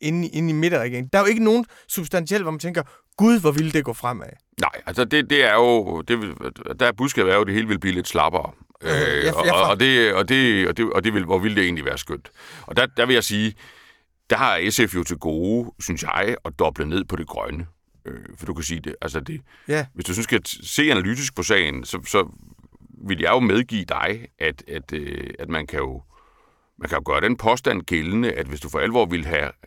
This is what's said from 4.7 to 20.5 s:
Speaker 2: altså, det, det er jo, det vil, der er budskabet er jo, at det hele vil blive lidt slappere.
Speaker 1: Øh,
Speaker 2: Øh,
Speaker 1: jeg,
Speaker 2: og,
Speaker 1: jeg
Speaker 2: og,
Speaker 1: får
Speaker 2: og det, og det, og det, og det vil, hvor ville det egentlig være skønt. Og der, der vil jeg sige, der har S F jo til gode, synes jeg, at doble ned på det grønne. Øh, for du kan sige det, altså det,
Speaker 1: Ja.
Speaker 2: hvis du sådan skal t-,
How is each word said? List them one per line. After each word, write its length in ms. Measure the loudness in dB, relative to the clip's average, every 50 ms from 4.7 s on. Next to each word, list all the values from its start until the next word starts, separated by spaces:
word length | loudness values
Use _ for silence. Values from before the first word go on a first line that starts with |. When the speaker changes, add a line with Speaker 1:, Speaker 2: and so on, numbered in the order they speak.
| -4 -6 -10
Speaker 2:
altså, 200 | -4 -2 0 0
det, 240 | 2 2 2 2 4
det 140 | 4 4 6
er 80 | 6 6
jo, 480 | 6 6 6 6 4 2 0 -4 -6
det 200 | -2 -2 -2 -2
vil, 120 | -2 -6 -8 -8 -10 -10 -10 -10 -12 -12 -2 0
der 60 | 0
er 60 | 0
budskabet 400 | 2 0 -2 0 2 2 4 6
er 40 | 6
jo, 60 | 4
at 60 | 4
det 80 | 2 0
hele 120 | 0 0
vil 120 | 0 -2 -2
blive 140 | 0 -2 -2
lidt 120 | -2 -4
slappere. 440 | -2 0 2 2 2 2 0 -2 -4 -10 _ -20 _ _ _ -4
Speaker 1:
Øh, 80 | -2
Speaker 2:
Øh, 340 | 0 2 2 2 0 2 0
Speaker 1:
jeg, 100 | 0 0
Speaker 2:
og, 100 | 2 2
Speaker 1:
jeg 80 | 2 4
Speaker 2:
og, 60 | 4
Speaker 1:
får 60 | 4 2
Speaker 2:
og 80 | 2 2
det, 340 | 4 4 6 4 4 4 4
og 160 | 2 2 2
det, 380 | 2 4 4 4 4 4 2
og 100 | 0 0
det, 160 | 0 -2 0 0
og 100 | 0 0
det 100 | 2 0
vil, 120 | 0 0
hvor 120 | 0 0 0
ville 160 | 0 0 0
det 80 | 0 0
egentlig 220 | 0 -2 -2 -4
være 120 | -4 -6
skønt. 320 | -6 -8 -10 -10 -12 -12 -18 -20 -20 -20 -20 -20 -20 -18
Og 120 | -2 0
der, 80 | 0 0
der 200 | 2 2 0 2
vil 80 | 4 4
jeg 100 | 4 2
sige, 300 | 2 0 0 0 -2 -4 -8 -16 -20 -20 -20 -20 -20 _ _ _ _ _ _ _ 0
der 80 | 0
har 320 | 2 4 2 2 2 0 0
S 120 | 2 2 2 2
F 40 | 2
jo 80 | -2 -2
til 140 | -2 -6
gode, 540 | -4 -4 -4 -2 0 0 0 0 0 -2 -4 -10 -10
synes 240 | -8 -6 -6 -6 -4
jeg, 320 | -2 -2 0 0 0 -2 -4 -8
at 140 | -10 -2 0
doble 260 | 0 0 0 -2 -2 -2
ned 160 | -2 -2 -2
på 100 | -2 -6
det 120 | -8 -8
grønne. 380 | -8 -8 -8 -8 -6 -8 -10 -12 -12 -16 _ _ _ _ _ _
Øh, 140 | -16 -16 -14 -16 -20 -18
for 80 | -12 -10
du 80 | -8 -8
kan 100 | -6 -6
sige 160 | -6 -8 -8
det, 160 | -8 -10 -10 -8
altså 180 | -10 -8 -6 -8
det, 220 | -8 -8 -12 -12 -14 _ -20 _ _
Speaker 1:
Ja. 180 | -4 -4 -4 -4 -6 _
Speaker 2:
hvis 120 | -10 -8
du 80 | -6 -4
sådan 100 | -4 -2
skal 180 | 0 0 0 0
t-, 200 | -4